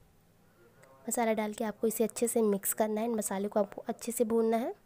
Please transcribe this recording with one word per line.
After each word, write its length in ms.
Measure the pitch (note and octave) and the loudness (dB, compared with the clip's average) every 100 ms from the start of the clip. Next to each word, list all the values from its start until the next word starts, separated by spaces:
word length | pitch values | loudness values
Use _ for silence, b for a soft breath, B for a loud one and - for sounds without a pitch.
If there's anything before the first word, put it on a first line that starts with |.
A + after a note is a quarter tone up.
| - _ _ _ _ _ - - - - A3+ | -20 _ _ _ _ _ -20 -20 -20 -16 -6
मसाला 240 | A#3 A3+ | 0 0
डाल 180 | A3 G#3+ | 0 -2
के 120 | G#3+ | -4
आपको 220 | A3 G#3 A3+ | -6 -2 0
इसे 180 | G#3+ | 2
अच्छे 240 | A3 - A#3 | 0 0 0
से 140 | A#3+ | 2
मिक्स 300 | G#3+ G3 - | 2 2 0
करना 280 | - G#3+ G#3+ | 0 0 0
है, 80 | A#3+ | -2
मसाले 400 | A3 G#3 G3 G3+ | -2 -2 -4 -2
को 120 | G#3+ | 0
आपको 240 | G3+ - - | 0 -2 -8
अच्छे 240 | A3+ - | -8 -6
से 120 | A3+ | 0
भूनना 320 | A3+ A3+ A3+ A3+ | 2 2 2 2
है। 180 | C#4 G#4 | -2 -8